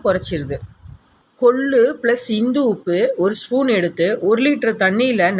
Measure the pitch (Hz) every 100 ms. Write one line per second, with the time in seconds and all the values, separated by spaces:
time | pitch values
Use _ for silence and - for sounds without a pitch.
0 | 220 185 - 165 139 139 - - - -
1 | _ _ _ - 247 254 277 269 226 202
2 | 226 240 - 214 240 254 262 202 - 175
3 | 240 523 180 214 - 254 269 214 175 -
4 | 170 214 180 226 269 277 233 185 190 202
5 | 254 226 175 196